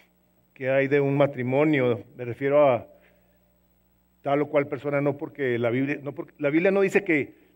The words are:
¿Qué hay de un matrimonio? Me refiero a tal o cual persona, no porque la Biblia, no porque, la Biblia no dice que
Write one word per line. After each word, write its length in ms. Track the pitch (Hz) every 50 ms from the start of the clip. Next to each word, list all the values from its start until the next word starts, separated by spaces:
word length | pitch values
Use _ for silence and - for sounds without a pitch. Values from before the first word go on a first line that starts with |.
| _ _ _ _ _ _ _ _ _ _
¿Qué 160 | _ - 131 131
hay 200 | 135 139 139 131
de 100 | 143 143
un 180 | 143 139 139
matrimonio? 880 | 143 143 143 139 127 120 127 131 139 151 160 151 135 127 123 113 - - - -
Me 80 | - 123
refiero 440 | 120 113 - 139 139 143 147 147 139
a 200 | 120 104 - - - _ _ _ _ _ _ _ _ _ _ _ _ _ _ _ _ _ _ _ _ _ _ _ _ _ -
tal 160 | 139 143 147
o 60 | 147 143
cual 180 | 151 147 143
persona, 340 | - 147 123 143 147 143 139
no 160 | 143 147 139
porque 400 | 143 160 - - 147 139 123 120
la 140 | 117 120 117
Biblia, 300 | 120 127 135 135 143 135
no 100 | 139 143
porque, 220 | 123 - 151 - _ -
la 120 | 147 143
Biblia 220 | 147 165 180 196
no 80 | 190 196
dice 240 | 196 185 190 190 -
que 480 | 175 160 143 110 - - _ _ _ _